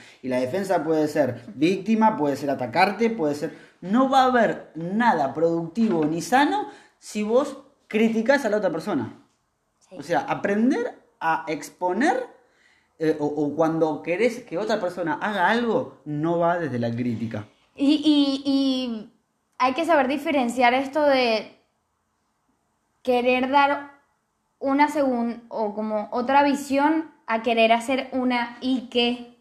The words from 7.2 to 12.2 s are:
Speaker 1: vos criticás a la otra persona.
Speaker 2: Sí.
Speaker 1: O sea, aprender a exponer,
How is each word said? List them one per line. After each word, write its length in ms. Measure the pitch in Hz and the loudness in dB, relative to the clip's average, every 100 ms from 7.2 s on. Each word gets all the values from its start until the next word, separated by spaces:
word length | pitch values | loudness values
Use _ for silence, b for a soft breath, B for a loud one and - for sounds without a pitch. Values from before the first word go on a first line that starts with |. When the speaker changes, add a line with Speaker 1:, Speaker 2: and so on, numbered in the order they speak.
Speaker 1:
vos 340 | 208 240 285 - - _ - | 0 0 0 -6 -20 _ -4
criticás 580 | 208 226 226 220 277 220 | 2 2 2 2 2 0
a 40 | |
la 80 | 208 | -2
otra 120 | 190 | -2
persona. 420 | 160 214 151 110 - _ _ _ _ _ _ _ | -4 -4 -4 -6 -12 _ _ _ _ _ _ _
Speaker 2:
Sí. 60 | 175 | -14
Speaker 1:
O 60 | |
sea, 160 | 143 156 | -4 -2
aprender 800 | - 151 196 208 247 403 480 - _ - | -2 -2 -2 0 2 0 -4 -10 _ -6
a 260 | 160 160 - | -2 -2 -4
exponer, 800 | 151 - - 180 196 311 508 | -8 -10 -6 -4 0 0 0